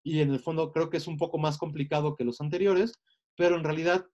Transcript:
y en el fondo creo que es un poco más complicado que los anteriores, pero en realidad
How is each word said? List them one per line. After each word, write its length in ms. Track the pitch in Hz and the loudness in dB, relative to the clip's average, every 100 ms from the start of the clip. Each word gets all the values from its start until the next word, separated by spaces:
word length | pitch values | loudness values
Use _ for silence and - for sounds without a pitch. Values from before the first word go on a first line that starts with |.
y 180 | - 156 | 0 2
en 100 | 143 | 2
el 80 | 135 | 2
fondo 320 | - 160 160 | -2 -2 -2
creo 180 | 160 165 | 0 -2
que 80 | 170 | -2
es 100 | 160 | -4
un 100 | 151 | -4
poco 200 | 165 156 | -4 0
más 180 | 151 147 | -2 -2
complicado 580 | 160 151 143 151 147 143 | -6 -6 -2 0 -2 -2
que 80 | 123 | -4
los 140 | 120 | -4
anteriores, 640 | 151 180 196 180 226 - _ _ _ - | -6 0 2 2 0 -4 _ _ _ 0
pero 200 | 175 170 | 2 4
en 60 | 156 | 0
realidad 400 | 156 165 185 - | 0 2 0 -2